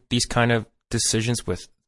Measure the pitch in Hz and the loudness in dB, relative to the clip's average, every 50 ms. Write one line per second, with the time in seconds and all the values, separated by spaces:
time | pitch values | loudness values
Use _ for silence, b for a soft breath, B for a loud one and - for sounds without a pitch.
0 | - _ 123 120 - - - 123 117 120 120 113 107 - _ _ _ _ - 117 | -6 _ -2 -2 -2 0 2 2 4 4 2 2 0 -4 _ _ _ _ -4 -2
1 | - - - 113 107 120 120 - - - 90 - - - _ _ _ | 0 0 0 0 0 0 -2 -4 -4 -6 -6 -6 -8 -14 _ _ _